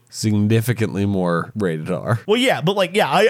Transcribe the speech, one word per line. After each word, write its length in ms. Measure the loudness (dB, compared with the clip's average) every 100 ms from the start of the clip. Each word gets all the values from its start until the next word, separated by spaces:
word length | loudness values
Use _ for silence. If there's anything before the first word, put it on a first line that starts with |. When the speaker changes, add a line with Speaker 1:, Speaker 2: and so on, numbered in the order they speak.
| _
Speaker 1:
Significantly 960 | -4 0 2 2 2 2 -2 -2 -2 0
more 440 | 0 0 -2 -4 -4
rated 340 | -2 -2 -4
R. 300 | -6 -2 -4
Speaker 2:
Well, 120 | 0 0
yeah, 240 | 2 0
but, 160 | 0 0
like, 180 | 0
yeah, 160 | 0 2
I, 160 | 2 2